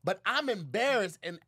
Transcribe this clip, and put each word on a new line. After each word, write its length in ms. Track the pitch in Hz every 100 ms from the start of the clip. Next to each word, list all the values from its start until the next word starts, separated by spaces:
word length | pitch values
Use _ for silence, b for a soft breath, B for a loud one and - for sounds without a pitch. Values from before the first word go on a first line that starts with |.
But 180 | - 185 196
I'm 220 | 254 285
embarrassed 680 | 214 151 196 262 262 190 160
and 160 | 170 175